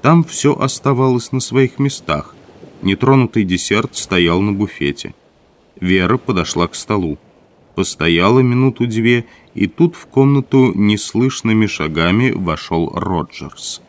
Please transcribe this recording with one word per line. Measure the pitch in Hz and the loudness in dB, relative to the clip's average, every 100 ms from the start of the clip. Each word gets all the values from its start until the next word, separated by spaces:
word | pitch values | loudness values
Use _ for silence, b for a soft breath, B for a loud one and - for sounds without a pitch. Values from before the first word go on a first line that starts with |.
Там | 139 170 | 4 4
все | 165 - 147 147 | 2 -2 -2 0
оставалось | 135 - 139 127 131 123 - | -2 -2 -2 0 2 0 -2
на | 131 | -6
своих | - 123 131 - | -2 0 0 0
местах. | 139 - - 73 - - - - - - | -4 -4 -6 -6 -6 -18 -20 -20 -20 -8
Нетронутый | 92 98 131 135 120 117 | -2 0 4 4 2 0
десерт | 95 90 - 101 113 - | 0 -2 0 -2 -2 -8
стоял | - 92 85 87 | -2 2 2 2
на | 101 | 0
буфете. | 101 104 - 71 69 - - _ _ _ _ _ - | -2 -4 -4 -6 -6 -12 -18 _ _ _ _ _ -8
Вера | 92 95 90 123 | 0 2 2 -2
подошла | - 92 78 - 87 | -2 -4 -2 -2 -4
к | - | -6
столу. | - 107 85 73 _ _ _ _ _ - | -6 -4 -4 -6 _ _ _ _ _ -6
Постояла | 92 - 82 85 92 123 | -6 -2 0 2 4 4
минуту-две, | 127 123 131 120 120 110 117 120 113 B B | 4 2 0 0 -2 0 2 0 -2 B B
и | - 95 | -4 -4
тут | - 170 165 | 0 0 0
в | - | -4
комнату | 135 135 139 - 139 127 | 2 4 2 2 2 2
неслышными | 92 104 104 - 113 127 - 113 110 107 | 2 0 0 -2 -2 -2 -2 0 2 0
шагами | - 78 78 82 101 127 | -2 -4 -2 0 2 0
вошел | - 90 78 - 82 82 | -2 -4 -6 -4 -4 -2
Роджерс. | - 90 90 76 - 73 - - - | -4 -4 -4 -4 -10 -16 -14 -14 -14